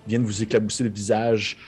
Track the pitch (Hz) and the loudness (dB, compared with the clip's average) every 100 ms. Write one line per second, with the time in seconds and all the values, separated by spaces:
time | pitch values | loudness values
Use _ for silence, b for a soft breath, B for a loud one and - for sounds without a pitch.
0 | - 117 113 101 110 117 107 - 117 101 | -2 0 0 -2 0 2 0 -2 -2 -2
1 | 101 110 117 110 101 B | 0 2 2 2 0 B